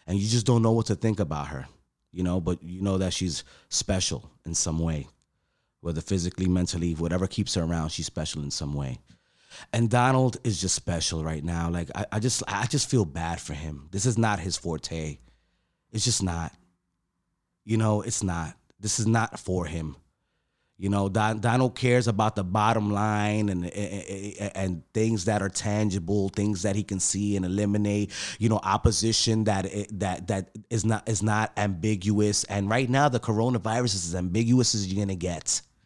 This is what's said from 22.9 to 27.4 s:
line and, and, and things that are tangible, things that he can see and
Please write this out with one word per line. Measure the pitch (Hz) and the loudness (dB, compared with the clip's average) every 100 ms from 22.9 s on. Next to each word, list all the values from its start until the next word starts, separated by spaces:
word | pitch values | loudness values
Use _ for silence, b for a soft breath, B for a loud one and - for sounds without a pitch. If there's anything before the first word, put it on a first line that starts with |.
line | 101 107 104 104 107 104 | 0 0 2 2 2 0
and, | 92 | 0
and, | 87 98 104 98 - 98 104 - 101 | -4 -6 -6 -8 -10 -10 -10 -6 -6
and | 95 95 85 - | -2 -2 -2 -4
things | 110 113 110 | 0 2 2
that | 90 107 | 2 2
are | 98 | 0
tangible, | - 110 104 107 95 85 104 98 | -2 0 2 2 0 0 2 2
things | - 104 95 | 0 0 0
that | 104 101 | 0 0
he | |
can | 101 95 | -2 -2
see | - 95 104 | 0 0 0
and | 98 | 0